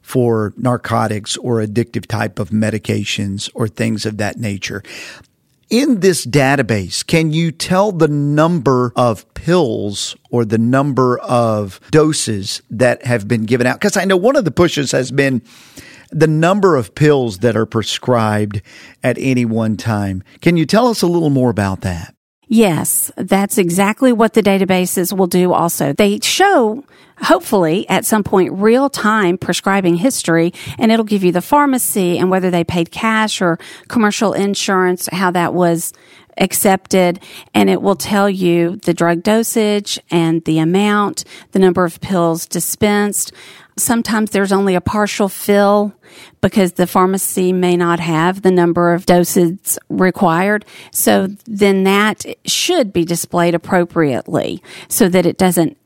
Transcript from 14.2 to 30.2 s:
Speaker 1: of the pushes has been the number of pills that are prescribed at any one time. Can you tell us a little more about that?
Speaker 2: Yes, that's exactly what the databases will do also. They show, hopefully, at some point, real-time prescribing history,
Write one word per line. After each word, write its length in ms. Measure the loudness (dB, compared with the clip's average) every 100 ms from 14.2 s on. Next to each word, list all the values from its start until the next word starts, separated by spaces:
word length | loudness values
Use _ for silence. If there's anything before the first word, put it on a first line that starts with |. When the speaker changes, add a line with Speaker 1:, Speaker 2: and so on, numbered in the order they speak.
| 2 2
Speaker 1:
of 100 | 0
the 60 |
pushes 400 | 0 0 0 -2
has 180 | -2 -2
been 320 | 0 0 0 _ -20 -20 -20 -20 -20 _
the 160 | 0 2
number 480 | 4 2 4 4 2
of 180 | -2
pills 460 | 0 4 4 0 0
that 180 | 0 0
are 80 | 0
prescribed 960 | -2 -4 -6 0 2 2 0 -2 -6 -12 -20 -20 _
at 140 | -4 -2
any 260 | -2 0 0
one 300 | -2 -2 -4
time. 460 | -2 -2 -2 -6 -10 _
Can 160 | 0 2
you 100 | 2
tell 220 | 2 2
us 120 | 0
a 60 | 0
little 240 | 0 2
more 180 | 2 0
about 320 | 0 -2 -4
that? 320 | -6 -8 -12 _ _ _ _
Speaker 2:
Yes, 600 | 2 4 2 -2 -4 -6 -8
that's 400 | -2 0 0 0
exactly 560 | 0 0 0 2 2
what 200 | 2 2
the 100 | 2
databases 680 | 2 2 2 0 0 -2 -2
will 140 | 0 0
do 280 | 2 2
also. 380 | 2 0 -2 -4 2
They 220 | 0 0
show, 640 | -4 2 2 4 2 -2 -12 _ _ _
hopefully, 680 | 0 0 2 0 2 0 -2
at 160 | -2 0
some 160 | -2
point, 280 | 2 2 2
real-time 840 | 2 2 4 0 -2 0 2 0 -2
prescribing 560 | -4 -2 0 0 2 2
history, 580 | 0 -2